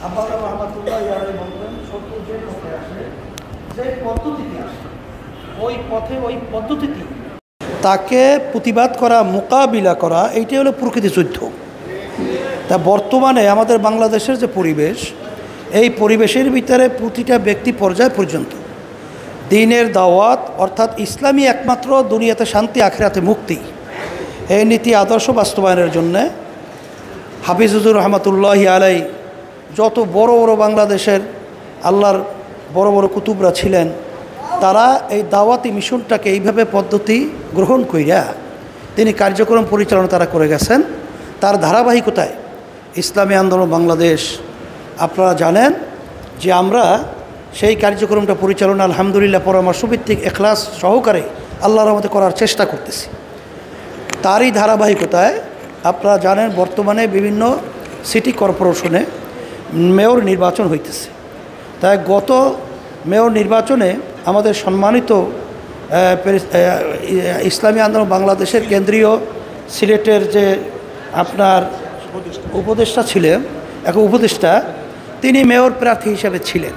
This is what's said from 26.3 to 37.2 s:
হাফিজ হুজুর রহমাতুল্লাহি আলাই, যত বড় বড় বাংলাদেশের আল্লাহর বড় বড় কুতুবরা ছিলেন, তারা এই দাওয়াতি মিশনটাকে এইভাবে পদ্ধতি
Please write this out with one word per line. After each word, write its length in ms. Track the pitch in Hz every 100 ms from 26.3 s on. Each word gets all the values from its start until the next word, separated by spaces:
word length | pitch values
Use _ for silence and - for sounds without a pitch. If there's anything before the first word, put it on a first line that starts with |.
| - - - - - - - - - - - -
হাফিজ 260 | 180 226
হুজুর 220 | 208 208 208
রহমাতুল্লাহি 720 | 190 202 202 190 202 196 190
আলাই, 340 | 185 190 175 156 - - - - - - -
যত 280 | 220 220 214
বড় 200 | 175 226
বড় 220 | 240 226 220
বাংলাদেশের 640 | 214 214 208 196 196 196 214 - - - - -
আল্লাহর 360 | 175 196 202 190 196 - - - -
বড় 180 | 156 202
বড় 160 | 202 190
কুতুবরা 440 | 190 208 202 190
ছিলেন, 380 | 175 196 185 165 - - - - - - 349
তারা 400 | 190 202 240 262 -
এই 140 | 208 202
দাওয়াতি 420 | 202 208 247 247
মিশনটাকে 580 | 202 196 247 226 220 208
এইভাবে 360 | 202 196 196 196
পদ্ধতি 580 | 196 196 208 208 226